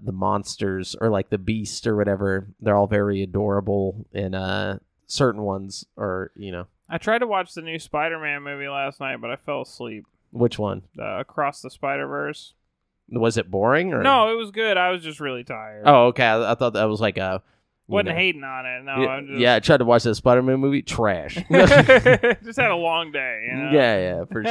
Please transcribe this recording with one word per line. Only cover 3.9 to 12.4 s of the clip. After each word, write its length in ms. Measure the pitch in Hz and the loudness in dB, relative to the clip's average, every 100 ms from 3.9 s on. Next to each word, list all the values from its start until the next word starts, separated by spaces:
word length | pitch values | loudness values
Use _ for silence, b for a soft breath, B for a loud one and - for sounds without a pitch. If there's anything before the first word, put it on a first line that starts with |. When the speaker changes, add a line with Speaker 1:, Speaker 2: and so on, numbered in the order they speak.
| 104 - | -6 -10
Speaker 1:
and, 220 | 98 95 | -8 -6
uh, 440 | 95 95 98 98 98 - _ _ | -4 -4 -4 -4 -8 -14 _ _
certain 360 | - 131 107 | 0 0 0
ones 420 | 104 98 98 - - - | -4 -4 -8 -16 -18 -8
are, 360 | 104 92 92 | -6 -6 -8
you 160 | - 98 | -12 -12
know. 160 | 87 90 _ _ | -10 -12 _ _
Speaker 2:
I 100 | 165 | -8
tried 200 | - 233 | -2 -2
to 100 | 240 | -2
watch 260 | 190 175 | -4 -4
the 80 | 175 | -12
new 160 | 160 160 | -12 -12
Spider-Man 640 | - 147 160 165 151 143 | -6 -4 -4 -4 -6 -6
movie 240 | 143 143 139 | -8 -10 -8
last 300 | 139 139 - | -6 -6 -6
night, 220 | 135 123 | -10 -8
but 100 | 117 | -8
I 60 | 131 | -10
fell 240 | - 139 | -8 -8
asleep. 420 | 127 - 120 107 - _ _ | -10 -12 -14 -14 -18 _ _
Speaker 1:
Which 260 | 113 120 - | 0 0 0
one? 240 | 104 98 - - | -4 -6 -12 -12
Speaker 2:
Uh, 220 | 110 98 | -8 -8
Across 420 | 131 - 143 - | -8 -4 -4 -4
the 80 | 131 | -16
Spider-Verse. 840 | - 139 143 139 143 147 151 | -10 -6 -6 -6 -8 -8 -10